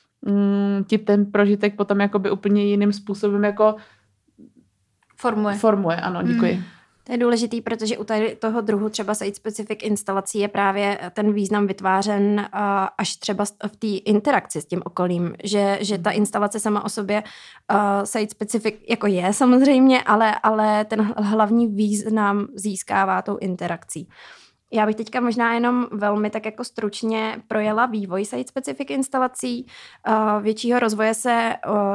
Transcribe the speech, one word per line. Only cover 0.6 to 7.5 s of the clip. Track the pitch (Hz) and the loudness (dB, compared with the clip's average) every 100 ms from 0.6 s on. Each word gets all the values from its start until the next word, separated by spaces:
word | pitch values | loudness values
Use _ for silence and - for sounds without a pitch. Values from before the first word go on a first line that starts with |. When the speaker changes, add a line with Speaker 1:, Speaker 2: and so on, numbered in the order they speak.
| 202 202 196 | 2 0 0
Speaker 1:
ti | 214 | 0
ten | 214 202 202 | 2 2 2
prožitek | 208 202 208 208 202 | 2 2 2 0 -2
potom | 202 202 | -2 0
jakoby | 202 208 196 | 0 0 0
úplně | 196 202 202 | -2 2 2
jiným | 202 202 208 | 2 2 0
způsobem | 202 - 202 208 202 | 0 -6 -4 0 0
jako | 208 208 214 214 - _ _ _ _ _ - _ _ _ _ _ _ - | 0 2 2 2 -6 _ _ _ _ _ -20 _ _ _ _ _ _ -6
Speaker 2:
Formuje. | 247 214 208 202 | -4 0 -2 2
Speaker 1:
formuje, | 220 208 180 170 | 2 2 2 -2
ano, | 180 180 | -2 -2
děkuji. | 180 - - | 0 2 2
Speaker 2:
Mm. | 180 175 - _ _ | 0 -6 -16 _ _
Speaker 3:
To | - | -6
je | 240 | -2
důležitý, | 240 233 233 | 2 2 0